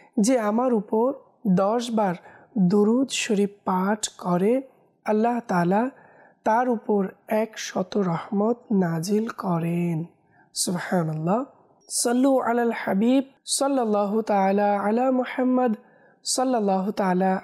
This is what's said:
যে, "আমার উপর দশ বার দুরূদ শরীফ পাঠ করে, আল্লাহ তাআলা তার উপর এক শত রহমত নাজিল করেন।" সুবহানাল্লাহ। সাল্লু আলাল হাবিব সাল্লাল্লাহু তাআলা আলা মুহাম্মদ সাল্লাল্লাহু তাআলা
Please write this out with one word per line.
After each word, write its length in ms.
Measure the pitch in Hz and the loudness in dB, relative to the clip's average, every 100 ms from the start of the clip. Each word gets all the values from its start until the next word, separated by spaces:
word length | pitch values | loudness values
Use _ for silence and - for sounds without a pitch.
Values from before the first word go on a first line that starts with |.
| - 226 | -8 0
যে, 200 | 208 254 | 2 2
"আমার 340 | 208 220 254 | 0 0 2
উপর 400 | 220 - 220 254 277 _ _ 208 | 0 0 0 0 -2 _ _ 0
দশ 440 | 180 196 240 240 | 2 2 0 -2
বার 240 | 226 196 170 - - - 208 | 0 0 -2 -10 -20 -8 0
দুরূদ 500 | 180 208 208 247 269 | 2 4 4 2 0
শরীফ 400 | - - 202 202 - | -4 -2 0 -2 -4
পাঠ 420 | - 185 196 214 - | -4 -2 -2 -2 -6
করে, 540 | - 180 175 202 262 - _ _ _ | -8 -2 0 2 0 -4 _ _ _
আল্লাহ 340 | - 214 233 240 - | -2 0 0 -2 -2
তাআলা 420 | 180 170 202 262 - - - - _ | 0 2 2 0 -6 -20 -20 -20 _
তার 260 | 226 226 254 | 0 0 2
উপর 380 | 220 - 202 190 - - | -2 0 0 -2 -6 -4
এক 320 | 214 220 - | -2 -4 -8
শত 380 | - - 185 208 | -8 -6 -4 -2
রহমত 600 | 185 165 - 202 220 233 - | -2 -4 -4 -2 0 -2 -2
নাজিল 560 | 196 170 165 180 208 226 | 0 0 -2 -2 -2 -2
করেন।" 760 | - 190 165 170 175 175 160 170 _ _ _ _ | -6 -4 -2 -2 -2 -2 -4 -6 _ _ _ _
সুবহানাল্লাহ। 920 | - - 175 - 185 160 156 170 226 285 - _ _ - | -6 -4 -4 -2 -2 -2 -4 -2 -2 -4 -14 _ _ -10
সাল্লু 500 | - 240 247 269 262 | -4 0 2 4 2
আলাল 320 | 226 240 233 | 2 0 0
হাবিব 520 | 220 220 190 233 269 262 _ | -2 -2 0 2 2 0 _
সাল্লাল্লাহু 760 | - - 277 269 226 202 202 220 | -6 -2 0 0 0 0 0 -2
তাআলা 600 | 214 202 190 202 202 202 | 0 2 2 2 2 0
আলা 300 | 202 226 262 | 0 0 2
মুহাম্মদ 640 | 254 247 - 254 254 254 208 - _ - _ | 0 -2 -2 0 2 2 -2 -8 _ -20 _
সাল্লাল্লাহু 680 | - - 262 240 196 190 196 | -6 -2 0 0 0 0 -2
তাআলা 500 | 214 190 180 190 190 | -2 0 2 2 0